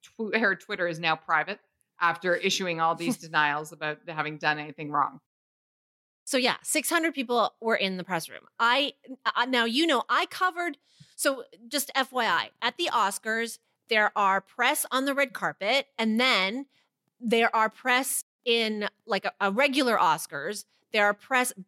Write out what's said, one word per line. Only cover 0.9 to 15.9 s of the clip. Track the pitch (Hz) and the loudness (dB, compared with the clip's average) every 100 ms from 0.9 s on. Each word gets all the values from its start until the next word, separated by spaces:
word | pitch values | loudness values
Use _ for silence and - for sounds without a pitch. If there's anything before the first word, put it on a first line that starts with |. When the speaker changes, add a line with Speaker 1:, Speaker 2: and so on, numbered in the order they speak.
| 160 | -2
Speaker 1:
now | 165 160 | -2 -2
private | - 160 156 208 _ _ _ _ | 0 0 0 -8 _ _ _ _
after | 170 165 185 | -2 0 0
issuing | 170 190 190 185 165 | 0 0 -2 -2 0
all | 165 160 | 0 0
these | 170 247 | -2 -4
Speaker 2:
<laughs> | 165 | -2
Speaker 1:
denials | 160 147 147 156 | 0 2 0 -6
about | 160 151 151 - | -8 -6 -6 -10
having | 156 151 151 | -6 -4 -2
done | 156 151 | 0 0
anything | 151 147 151 | -4 -10 -4
wrong. | 147 143 - _ _ _ _ _ _ _ _ _ _ | 0 0 -2 _ _ _ _ _ _ _ _ _ _
Speaker 2:
So | - 269 | -4 0
yeah, | 247 165 | 0 -2
six | - 311 - | -2 -2 0
hundred | 339 330 | 0 0
people | 285 240 240 208 _ | -2 -2 0 0 _
were | 226 226 | -2 0
in | 190 185 | -2 -4
the | |
press | 175 180 156 | -4 -4 -6
room. | - - _ | -16 -20 _
I, | 233 254 285 - - 262 - - | 2 2 0 -6 -18 -6 -4 -2
uh, | 247 | 0
now, | 254 | 0
you | 233 233 330 | 0 2 2
know, | 262 - | 2 2
I | 247 349 | 0 0
covered, | - 370 339 349 285 _ _ - | 0 -2 -2 -6 -6 _ _ -20
so | - 302 269 - 175 233 | -2 -2 -2 -8 -18 -6
just | 294 262 | -6 -2
F | 269 262 | -2 0
Y | 254 220 | 0 2
I, | - 110 _ | 2 0 _
at | 233 254 | -4 -2
the | 349 | -2
Oscars, | 240 196 - 226 220 226 - _ _ _ | 0 0 -2 -4 -4 -4 -8 _ _ _
there | 220 214 - | 2 2 4
are | 196 196 | 2 2
press | - - 247 302 - | -2 0 0 2 -2
on | 254 | 0
the | 269 | 0
red | 269 269 | 0 -2
carpet, | - 175 147 196 269 269 | -2 -6 -4 0 0 -2